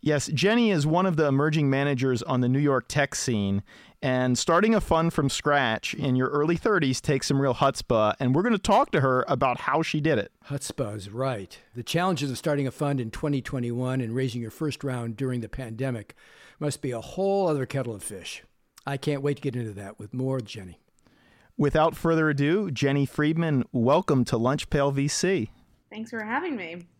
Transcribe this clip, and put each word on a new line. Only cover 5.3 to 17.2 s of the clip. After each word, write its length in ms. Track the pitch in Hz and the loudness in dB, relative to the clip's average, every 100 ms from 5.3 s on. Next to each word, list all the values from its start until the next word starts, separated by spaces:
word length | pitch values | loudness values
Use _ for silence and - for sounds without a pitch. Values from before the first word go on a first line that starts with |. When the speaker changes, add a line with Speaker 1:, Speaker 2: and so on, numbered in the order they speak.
| - - 143 127 110 - | 0 0 2 2 -2 -4
Speaker 1:
in 240 | - 143 127 | -4 0 2
your 100 | 131 | 2
early 300 | 147 156 170 | 0 0 0
thirties 420 | 240 202 143 127 | 2 2 2 -2
takes 280 | - 135 - | 0 -2 2
some 140 | 139 | 2
real 120 | 139 | 2
chutzpah, 640 | 120 139 - - 117 107 - | 2 2 0 0 2 4 2
and 160 | 131 135 | 2 2
we're 80 | |
gonna 140 | 220 214 | 2 0
talk 340 | - 214 285 | 4 4 4
to 80 | 165 | 2
her 240 | 135 127 - | 2 2 2
about 320 | 131 135 123 | 2 0 0
how 200 | - 143 | 0 0
she 200 | 165 160 | 0 0
did 160 | 151 131 | 2 2
it. 160 | 98 _ - | 0 _ -10
Speaker 2:
Chutzpah 480 | 143 - - 117 107 | -8 -8 -6 -6 -6
is 120 | 95 | -10
right. 480 | 107 135 117 95 - _ | -4 -4 -4 -8 -16 _
The 100 | 117 | -12
challenges 460 | 117 170 180 165 143 | -4 0 0 0 -2
of 80 | 123 | -4
starting 300 | 160 147 135 | -2 0 -2
a 40 | |
fund 280 | - 147 139 | -2 -2 -2
in 120 | 117 | -4
twenty 300 | - 156 143 | -4 -2 -2
twenty-one 600 | - 135 120 120 127 131 | -2 -6 -4 -4 -2 -2
and 120 | 117 | -2
raising 280 | 120 131 120 | -2 -2 -4
your 100 | 113 | -8
first 320 | - 156 127 | -6 -6 -4
round 320 | 143 127 117 107 | -6 -6 -6 -4
during 240 | 135 123 | -4 -4
the 80 | 110 | -6
pandemic 680 | - 123 110 131 117 101 - - - - _ | -10 -10 -6 -4 -6 -10 -20 -20 -20 -20 _
must 220 | 147 - | -6 -4
be 100 | 139 | -6
a 80 | 117 | -6
whole 480 | - - | -8 -4